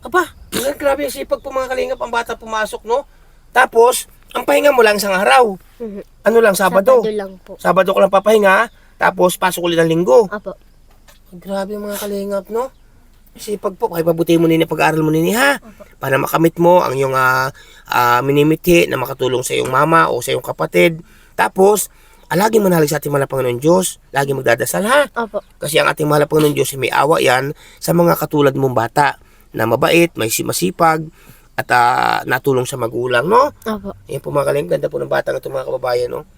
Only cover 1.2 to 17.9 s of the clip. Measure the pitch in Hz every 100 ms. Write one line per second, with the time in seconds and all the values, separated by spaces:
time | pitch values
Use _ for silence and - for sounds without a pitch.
1.2 | 269 277 277 262 254 254 254 247 240 233
2.2 | 233 233 226 220 214 - 208 247 - _
3.2 | _ _ _ 240 254 226 233 247 - _
4.2 | - 247 240 285 285 254 220 208 196 185
5.2 | 214 262 233 190 - _ 226 202 - _
6.2 | 202 226 220 185 185 185 196 254 220 214
7.2 | 190 185 - 190 180 180 190 196 196 190
8.2 | 196 220 202 190 233 _ _ _ 175 185
9.2 | 180 - 185 175 175 165 165 160 185 254
10.2 | 196 208 196 - _ _ _ _ _ -
11.2 | _ 180 185 196 196 208 208 202 208 202
12.2 | 196 202 190 220 262 _ _ _ _ _
13.2 | _ - - 202 208 190 233 170 165 165
14.2 | 170 165 165 165 160 160 156 156 156 156
15.2 | 170 214 277 269 220 196 - _ 135 135
16.2 | 139 151 165 - 170 180 - 135 135 131
17.2 | 131 131 135 - - - -